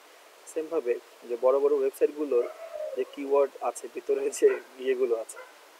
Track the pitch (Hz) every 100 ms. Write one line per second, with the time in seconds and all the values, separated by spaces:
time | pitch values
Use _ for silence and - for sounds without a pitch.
0 | - - - - - 160 156 165 123 117
1 | - - 120 117 127 139 143 147 135 -
2 | 151 147 147 120 120 - - - - 127
3 | 127 - 139 139 139 - 123 - 120 -
4 | - 135 139 135 143 123 - 131 127 123
5 | 127 113 110 - - - - -